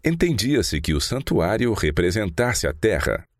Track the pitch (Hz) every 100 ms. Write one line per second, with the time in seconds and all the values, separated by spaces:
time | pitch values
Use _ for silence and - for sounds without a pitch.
0 | 160 165 175 135 123 143 92 78 80 76
1 | - 127 - - 87 113 120 101 78 78
2 | 90 98 101 80 123 - 76 - 107 87
3 | - 50 -